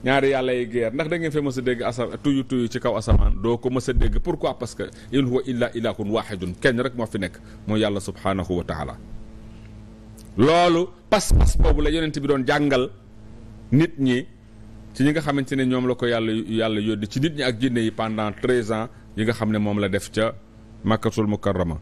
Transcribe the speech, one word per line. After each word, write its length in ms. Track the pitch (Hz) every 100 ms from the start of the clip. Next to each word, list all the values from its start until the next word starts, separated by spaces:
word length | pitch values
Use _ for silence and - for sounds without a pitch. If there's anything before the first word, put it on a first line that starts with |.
Ñaari 260 | 127 139 135
Yàlla 220 | 135 127
yi 140 | 127 120
guerre. 280 | 120 113
Ndax 140 | 127 156
da 60 | 170
ngeen 140 | 160
fee 100 | 147
mës 180 | 143 127
a 40 |
dégg 200 | 123 120
asa-, 260 | 117 120 110 110
tuyu 220 | 143 139
tuyu 240 | 131 131 117
ci 120 | 123
kaw 160 | 123 110
asamaan? 440 | 110 - 113 95
Doo 160 | 110 117
ko 120 | 127
mës 180 | 127 120
a 40 |
dégg. 260 | 117 - 104
Pourquoi? 400 | 175 156 156 127
Parce 160 | 120
que 160 | - - - 107
"In 100 | 120 131
huwa 160 | 123 -
illa 240 | 123 120
ilahun 360 | 117 113 98 104
wahidun," 440 | 110 - 98 90 85
kenn 200 | 139 120
rek 140 | 127 120
moo 100 | 113
fi 120 | 107
nekk, 180 | 90 - - - -
mooy 100 | 107
Yàlla 180 | 107 101
subhanahu 500 | 92 90 95 98 87 87
wa 80 |
taala. 320 | - 76 69 - - - - - - - - - - - - - - 92
Loolu 520 | 131 165 175 165 185 - -
pas-pas 480 | 214 - - 135 -
boobu 260 | 139 151
la 80 | 147
Yonent 280 | 160 156 147
bi 80 | 139
doon 160 | 143
jàngal 460 | 127 147 147 131 131 - - - - - - - -
nit 220 | 127 170 -
ñi, 300 | 131 123 - - - - - - -
ci 120 | -
ñi 60 | 135
nga 80 | 151
xamante 320 | 147 143 131
ne 100 | 139 127
ñoom 200 | 127 123
la 80 |
ko 120 | 123 120
Yàlla, 260 | 117 113
Yàlla 480 | 110 101 110 113 107
yónni 260 | 107 107 101
ci 120 | -
nit 140 | 156 147
ñi 60 |
ak 160 | 131 113
jinne 180 | 127 120
yi 120 | 110
pendant 400 | 110 110 110 107 101
treize 300 | 127 123 104
ans 160 | 110 113 - - -
yi 60 |
nga 100 | 110
xam 200 | 117 107
ne 60 | 107
moom 200 | 104 104
la 100 | 101
def 220 | 98 -
ca 240 | - 113 - - - - -
Makkatul 440 | 98 110 110 107 107
Mukarrama 500 | 104 101 95 87 78